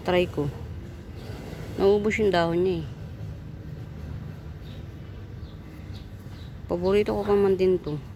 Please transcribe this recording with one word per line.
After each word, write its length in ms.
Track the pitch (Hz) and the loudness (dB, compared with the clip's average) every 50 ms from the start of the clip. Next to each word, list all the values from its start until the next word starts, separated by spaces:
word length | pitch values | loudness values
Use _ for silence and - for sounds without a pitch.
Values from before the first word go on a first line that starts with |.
| - | 2
Try 240 | - 175 180 180 170 | 4 4 4 4 4
ko. 240 | - - 143 147 - - - - - - - - - - - - - - - - - - - - - - - - - - | 0 0 0 0 -2 -4 -8 -8 -8 -10 -10 -10 -12 -12 -12 -12 -12 -12 -10 -10 -10 -10 -10 -10 -10 -10 -10 -8 0 6
Nauubos 400 | 190 196 202 208 202 220 202 220 | 6 8 8 6 4 2 2 4
yung 80 | 214 202 | 4 6
dahon 320 | 180 175 170 165 170 175 | 6 6 4 6 4 4
niya 240 | 180 190 180 165 156 | 4 4 2 0 -2
eh. 20 | - - - - - - - - - - - - - - - - - - - - - - - - - - - - - - - - - - - - - - - - - - - - - - - - - - - - - - - - - - - - - - - - - - - - - - - - - - - - - | -6 -8 -10 -10 -10 -10 -8 -8 -8 -8 -10 -10 -12 -12 -10 -10 -10 -10 -10 -10 -10 -10 -10 -8 -8 -8 -8 -8 -10 -10 -10 -12 -12 -12 -10 -10 -10 -10 -10 -10 -10 -12 -12 -12 -12 -12 -12 -12 -12 -10 -10 -10 -12 -12 -14 -14 -14 -14 -12 -12 -10 -10 -10 -10 -12 -12 -12 -12 -14 -12 -12 -12 -12 -10 -12 -2 -2
Paborito 480 | 175 175 175 190 196 208 202 - 214 | -2 2 4 4 6 6 4 4 2
ko 80 | 208 202 | 0 4
pa 80 | 208 | 4
man 240 | 202 202 202 196 190 | 6 6 8 6 6
din 240 | 185 185 185 185 175 | 6 6 6 6 4
to. 160 | - 151 151 147 - - - | 2 -2 -4 -4 -6 -10 -14